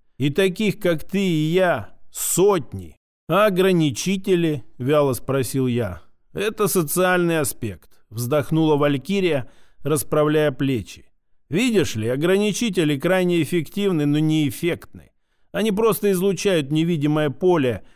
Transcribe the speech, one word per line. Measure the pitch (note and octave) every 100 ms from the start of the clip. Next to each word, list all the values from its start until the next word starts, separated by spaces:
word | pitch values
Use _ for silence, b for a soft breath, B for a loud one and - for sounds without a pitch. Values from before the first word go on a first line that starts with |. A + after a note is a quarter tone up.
| _ -
И | D3
таких, | E3 G3 F#3 G#3+ -
как | F3+ D#3+ -
ты | F#3+
и | F#3+ D#3+ D#3
я, | F3+ F3+ C3+ F#2 - -
сотни». | - - - G3+ F#3 - G2 E2 - _ _ -
«А | F3 G#3+
ограничители?» — | F3+ F#3+ F3+ D3+ A2 F3+ G3 G3 F3 E3 C#3+ - -
вяло | B2 D3+ C#3+
спросил | A#2+ - C3+ A#2+ C3+ B2+
я. | A#2+ G2+ F2 - - _
«Это | D#3+ G#3 G#3 G3+
социальный | F#3 D3+ F3+ F#3 F3+ E3+ E3
аспект», — | C3 - A2+ F2 - - _
вздохнула | A2 A#2+ D3+ - D#3+ D#3+ C#3+
Валькирия, | D3 C#3+ - G3 F3+ C#3+ B2 b b b
расправляя | C#3 D3+ - D3+ D3+ D3+ D3+
плечи. | B2+ C3+ B2 F2 - - _ _ _ -
Видишь | D#3 B3+ G#3 B2+ A2
ли, | A2+
ограничители | C3+ F3 G3 G#3 - A#3 F#3 D3+ C#3+
крайне | F3 F#3 F3+ F3
эффективны, | D3 F3 - G3+ G3+ D#3+ D3
но | D3
неэффектны. | D#3 D#3 C#3+ - E3+ D3+ - F2+ C#2+ _ _ _ _
Они | - A3
просто | G3 A3+ G3 G3+
излучают | F3+ G3 F3+ G3+ F3 C3+
невидимое | D#3 E3 E3 D3 D3+ D3+
поле, | - F3+ E3+ B2+ G2 b